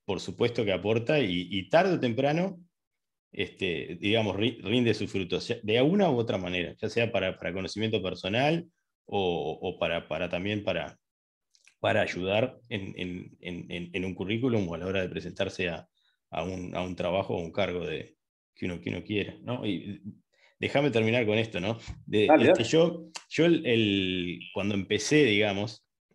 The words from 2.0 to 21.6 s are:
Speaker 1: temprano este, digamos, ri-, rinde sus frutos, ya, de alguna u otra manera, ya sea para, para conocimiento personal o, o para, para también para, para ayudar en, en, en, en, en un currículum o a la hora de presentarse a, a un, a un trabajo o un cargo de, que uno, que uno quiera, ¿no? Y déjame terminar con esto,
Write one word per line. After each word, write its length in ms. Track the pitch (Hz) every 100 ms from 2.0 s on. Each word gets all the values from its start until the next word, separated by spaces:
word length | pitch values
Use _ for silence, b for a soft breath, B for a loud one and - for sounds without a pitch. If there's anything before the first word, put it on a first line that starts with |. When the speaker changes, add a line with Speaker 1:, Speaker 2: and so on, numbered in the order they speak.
Speaker 1:
temprano 580 | 123 113 139 156 190 - - _ _ _ _ _ _
este, 640 | - 95 - 95 78 - 85
digamos, 360 | 101 113 107 95
ri-, 240 | 117 -
rinde 320 | 95 123 117
sus 160 | 104 101
frutos, 380 | 98 90 87 -
ya, 80 | 117
de 160 | 104 113
alguna 320 | 139 202 185
u 60 | 123
otra 220 | 113 98
manera, 360 | 90 90 82 -
ya 80 | 107
sea 220 | 117 117
para, 260 | 98 92 85
para 140 | 87
conocimiento 500 | 92 92 98 110 107
personal 640 | 92 90 92 110 143 170 170 _ _ _ -
o, 520 | 101 92 85 71 78
o 160 | 92 87
para, 300 | 82 85 -
para 200 | 78 87
también 360 | 87 101 104
para, 340 | 101 85 71 - _ _ _ _ _ _ _ _
para 240 | 107 107
ayudar 560 | 95 90 92 104 127 - -
en, 260 | 107 95 -
en, 400 | 90 90 - -
en, 300 | - 85 85
en, 200 | 87 87
en 120 | 95
un 100 | 92
currículum 540 | 90 92 113 131 113 90
o 60 |
a 40 | 82
la 80 | 92
hora 160 | 95
de 60 | 90
presentarse 600 | 87 85 87 95 - 90
a, 200 | 80 - _ _ _ _
a 140 | 80
un, 300 | 87 92 90
a 80 | 87
un 140 | 90 87
trabajo 380 | 87 92 95
o 60 | 98
un 120 | 82
cargo 340 | 104 92 90 87
de, 300 | - - _ _ _ _
que 120 | _ 95
uno, 140 | 85
que 100 | 87
uno 120 | 95
quiera, 340 | 80 104 90 87
¿no? 240 | - 123 110
Y 360 | 85 92 90 98 - _ b b -
déjame 320 | - 135 147
terminar 340 | 120 110 120 107
con 120 | 107
esto, 220 | 113 98